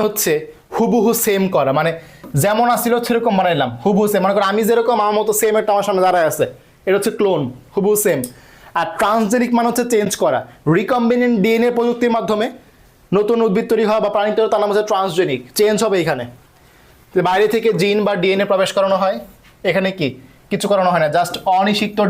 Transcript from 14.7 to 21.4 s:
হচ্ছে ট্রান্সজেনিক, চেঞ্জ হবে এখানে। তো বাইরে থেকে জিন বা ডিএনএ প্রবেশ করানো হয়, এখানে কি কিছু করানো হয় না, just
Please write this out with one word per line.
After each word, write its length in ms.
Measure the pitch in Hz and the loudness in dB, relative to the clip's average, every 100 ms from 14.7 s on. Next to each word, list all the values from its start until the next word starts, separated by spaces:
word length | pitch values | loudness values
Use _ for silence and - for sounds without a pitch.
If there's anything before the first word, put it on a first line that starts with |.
হচ্ছে 140 | 202 208 | 0 0
ট্রান্সজেনিক, 480 | 196 190 165 165 127 - - | 0 0 0 -2 -2 -6 0
চেঞ্জ 180 | 214 208 220 | 0 2 0
হবে 120 | 190 | 0
এখানে। 220 | 160 135 120 123 - _ - _ - - _ | 0 -4 -6 -14 -20 _ -20 _ -20 -20 _
তো 60 | 185 175 | -2 0
বাইরে 160 | 185 214 | 2 2
থেকে 160 | 226 226 180 | 2 0 0
জিন 160 | 202 208 208 | 0 0 0
বা 80 | 202 | 0
ডিএনএ 240 | 190 190 202 | 0 0 0
প্রবেশ 180 | 190 185 - | 0 0 0
করানো 200 | 196 190 | 0 0
হয়, 140 | 190 226 - - - - 196 | 0 -4 -8 -20 -20 -6 -2
এখানে 200 | 175 190 185 | -2 -2 -4
কি 80 | 139 - - - - | -6 -6 -20 -20 -8
কিছু 140 | 202 202 | -4 0
করানো 180 | 196 180 | 0 2
হয় 80 | 175 | 2
না, 60 | 151 160 | 0 0
just 180 | 180 - | -2 -4